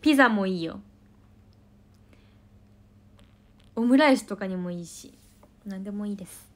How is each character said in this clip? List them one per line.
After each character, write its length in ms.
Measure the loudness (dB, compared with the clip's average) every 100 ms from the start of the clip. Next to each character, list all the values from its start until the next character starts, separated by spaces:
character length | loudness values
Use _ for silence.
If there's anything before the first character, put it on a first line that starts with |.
ピ 140 | 4 4
ザ 120 | 4
も 200 | 4 -2
い 140 | -4
い 20 |
よ。 180 | -6 -10 -18 _ _ _ _ _ _ _ _ _ _ _ _ -20 _ _ _ -20 _ _ _ _ _ _ -20 _ _ _ _ -2
オ 80 |
ム 140 | 2 6
ラ 120 | 6
イ 80 | 4
ス 80 | 0
と 100 | -8
か 100 | -6
に 80 | -6
も 160 | -6
い 100 | -8
い 60 | -12
し。 280 | -16 -20 -20 -20 _ -20 _ -14
何 160 | -12
で 80 | -10
も 160 | -8 -8
い 60 |
い 20 | -10
で 100 | -12
す。 240 | -20 -20